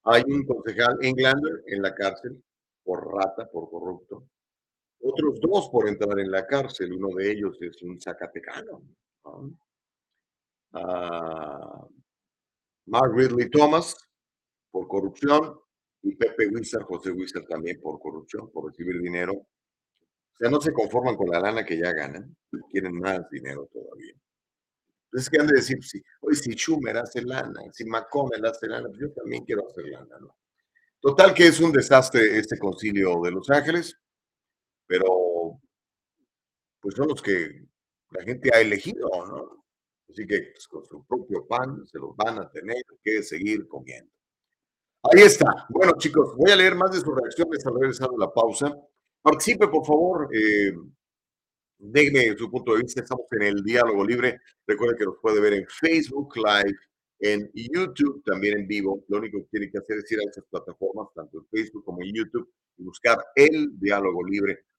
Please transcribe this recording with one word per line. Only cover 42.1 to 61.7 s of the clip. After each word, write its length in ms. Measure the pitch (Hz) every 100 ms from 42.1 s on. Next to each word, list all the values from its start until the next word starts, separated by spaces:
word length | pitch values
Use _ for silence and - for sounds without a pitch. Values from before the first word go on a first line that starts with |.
van 240 | - 110 110
a 100 | 85
tener 320 | 78 95 123 - 101
que 180 | 107 107
seguir 460 | - 82 101 107 -
comiendo. 440 | 69 64 60 58 _ _ _ _ _ _ _ _ _
Ahí 180 | 135 175
está. 460 | 208 - 123 - -
Bueno, 240 | 165 185 165
chicos, 360 | 156 151 131
voy 160 | 123 180
a 40 |
leer 180 | 196 185
más 180 | 180 185
de 100 | 185
sus 140 | 151
reacciones 500 | 131 120 - 165 151 131
al 120 | 120
regresar 300 | 135 120 131
de 80 | 120
la 160 | 98
pausa. 420 | 113 113 104 143 147 _ _ _ _
Participe, 460 | 151 151 - 202 208
por 180 | 156
favor, 420 | 143 151 180 175 143
eh, 400 | 110 107 104 98 85 - _ _ _ _ _ _ _ _ _
déjeme 580 | 101 131 143 135 117
su 140 | 104 110
punto 240 | 120 120
de 80 | 110
vista. 200 | 123 131
Estamos 260 | 120 123 -
en 120 | 110
el 200 | 104 101
Diálogo 400 | 101 120 117 101
Libre. 380 | 101 120 123 120 _ _
Recuerde 300 | - 107 120 117
que 80 |
nos 120 | 98 -
puede 180 | 113 107
ver 140 | 104
en 140 | 101 95
Facebook 680 | - 160 165 147 139 139
Live, 420 | 117 107 101 101 101 _ _ _ -
en 320 | 104 104 104
YouTube, 720 | 113 117 170 185 - 143 139
también 320 | - 92 101 104
en 60 | 95
vivo. 380 | 104 95 98 -
Lo 120 | 101
único 180 | 110 101
que 100 | -
tiene 180 | 104 101
que 80 | 98
hacer 220 | 98 104
es 120 | -
ir 80 | 107
a 100 | 104
esas 160 | - -
plataformas, 600 | 90 - - 95 107 101
tanto 240 | 85 73 78
en 100 | -
Facebook 380 | 110 113